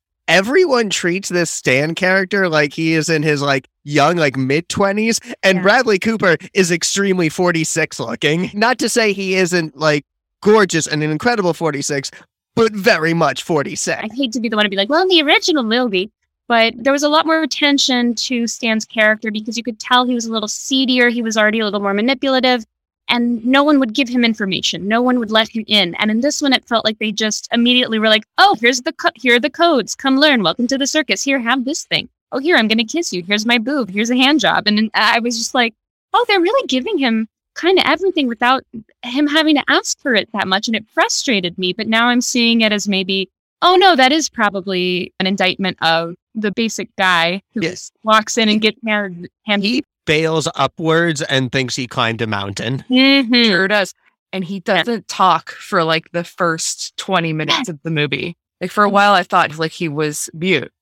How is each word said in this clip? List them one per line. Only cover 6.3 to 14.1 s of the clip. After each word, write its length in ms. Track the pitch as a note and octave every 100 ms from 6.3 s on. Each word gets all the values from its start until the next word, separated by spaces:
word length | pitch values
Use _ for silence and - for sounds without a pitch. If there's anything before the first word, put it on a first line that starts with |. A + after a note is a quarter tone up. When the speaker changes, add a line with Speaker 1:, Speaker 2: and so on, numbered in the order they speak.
| D#3 F#3+
Speaker 1:
is 180 | G3+ F3
extremely 560 | E3+ - G3 G3 F#3 D#3+
forty-six 680 | - F3+ E3 D#3 D#3+ D#3 -
looking. 500 | A#2 A#3+ D3 E3 F#3
Not 260 | G3+ A3+ B3+
to 80 | A#3
say 220 | A#3+ A3
he 240 | F#3+ F#3+ F#3
isn't, 420 | F3+ F3+ D#3+ B2+
like, 280 | D#3 D3 - _ _ _
gorgeous 460 | G3+ G#3+ F#3+ E3 -
and 160 | D3+
an 80 | D3+
incredible 420 | D3+ A#3+ A#3+ F3
forty-six, 580 | D#3 D#3+ C#3+ - C#3+ C3+ - - _ _ -
but 160 | A3+
very 420 | G#3 G3+ F3+ D#3+
much 300 | E3 D3+ B2+
forty-six. 560 | - D#3+ A#2 - - D#3
Speaker 2:
I 120 | G#3+